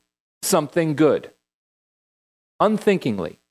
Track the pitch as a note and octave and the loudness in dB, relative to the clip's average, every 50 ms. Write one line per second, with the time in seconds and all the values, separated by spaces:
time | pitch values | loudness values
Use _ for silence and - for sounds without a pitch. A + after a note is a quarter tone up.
0 | _ _ _ _ _ _ _ _ - - G3 E3+ D3+ C#3 - F3 E3 D#3+ D3 C#3 | _ _ _ _ _ _ _ _ -4 0 0 0 0 -2 -2 -2 -2 0 0 2
1 | D#3 C#3+ G#2+ D2 - - _ _ _ _ _ _ _ _ _ _ _ _ _ _ | 2 2 2 0 -4 -10 _ _ _ _ _ _ _ _ _ _ _ _ _ _
2 | _ _ _ _ _ _ _ _ _ _ _ - E3 G#3 A3 G3+ - G#3+ G3 D3+ | _ _ _ _ _ _ _ _ _ _ _ 0 0 0 0 0 0 0 0 0
3 | - B2+ G#2+ F#2+ E2+ D#2+ - _ _ _ | -2 -4 -4 -4 -6 -8 -10 _ _ _